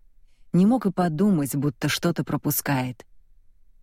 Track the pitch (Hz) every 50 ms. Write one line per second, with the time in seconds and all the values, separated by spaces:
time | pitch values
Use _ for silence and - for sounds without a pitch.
0 | - - _ - - - _ _ - - - 175 190 214 254 233 - 190 - 185
1 | 180 175 156 147 202 214 190 151 143 123 - 139 131 147 - _ - 143 - -
2 | - 170 160 - 139 - - - - 147 143 - - 147 139 127 127 127 120 -
3 | - _ - - - - - - - - - _ - - - -